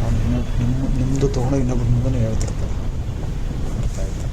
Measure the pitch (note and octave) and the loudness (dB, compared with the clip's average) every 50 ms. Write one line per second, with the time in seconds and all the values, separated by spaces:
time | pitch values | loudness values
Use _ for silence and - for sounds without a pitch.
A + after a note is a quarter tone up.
0 | - A3+ A#3 - - A#3 A#3+ A#3+ A#3+ - - - A#2+ A#2+ - - C3+ C3+ - B2+ | 0 0 2 2 2 2 2 0 0 0 0 0 2 2 0 0 0 0 0 0
1 | A#2+ B2+ C3+ C3+ C#3 C#3 - - B2 B2+ C#3 C#3 B2+ B2 B2+ A#2+ A#2 A#2 B2 A#2+ | 2 0 2 2 2 2 2 2 2 2 2 2 2 2 2 0 2 2 2 2
2 | B2 C3 B2 A#2+ A2+ A2 A2 - - - - - - - - - - - - - | 2 2 2 2 0 2 2 0 0 0 -2 -2 -2 -2 -2 -2 -2 -2 -2 -2
3 | - - - - - - - - - - - - - - - - - - - - | -4 -4 -4 -4 -4 -4 -4 -2 -4 -4 -2 -2 -2 -2 -2 -2 -2 -2 -2 -2
4 | - - - - - - | -2 -2 -2 -4 -4 -4